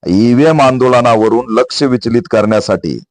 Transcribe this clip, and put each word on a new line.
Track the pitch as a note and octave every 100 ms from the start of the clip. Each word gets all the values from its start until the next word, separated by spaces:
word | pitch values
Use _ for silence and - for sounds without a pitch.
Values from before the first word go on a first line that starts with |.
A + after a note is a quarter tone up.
ईव्हीएम | F2 F#2+ A#2 A#2+ D#3 D#3
आंदोलनावरून | C3+ C3 B2+ B2 A#2+ A2+ A2 A#2 B2+
लक्ष | A2 - -
विचलित | C#3 B2 A#2+ A#2 -
करण्यासाठी | A2+ G#2 G#2+ G2+ F#2 E2 A#1 -